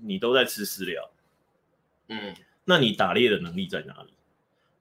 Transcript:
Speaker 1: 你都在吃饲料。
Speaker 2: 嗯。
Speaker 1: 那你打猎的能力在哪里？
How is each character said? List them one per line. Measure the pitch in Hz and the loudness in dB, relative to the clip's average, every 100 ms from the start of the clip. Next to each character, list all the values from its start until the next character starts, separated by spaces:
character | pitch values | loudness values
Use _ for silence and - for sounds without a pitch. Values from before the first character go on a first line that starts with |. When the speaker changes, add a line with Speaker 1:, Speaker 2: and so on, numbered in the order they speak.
Speaker 1:
你 | 110 95 | -6 -2
都 | 117 | 4
在 | 131 | 4
吃 | 117 107 | 4 0
饲 | 101 95 90 | -6 -6 -6
料。 | 78 - _ _ _ _ _ _ _ _ _ - | -6 -10 _ _ _ _ _ _ _ _ _ -12
Speaker 2:
嗯。 | 110 101 - _ _ | -10 -10 -14 _ _
Speaker 1:
那 | - 175 | 2 4
你 | 113 | 4
打 | - 95 | 2 2
猎 | 98 120 | 4 4
的 | 92 | 2
能 | 85 90 | -2 -6
力 | 92 | -6
在 | 87 | -6
哪 | - - | -10 -18
里？ | - _ _ _ _ _ _ _ | -20 _ _ _ _ _ _ _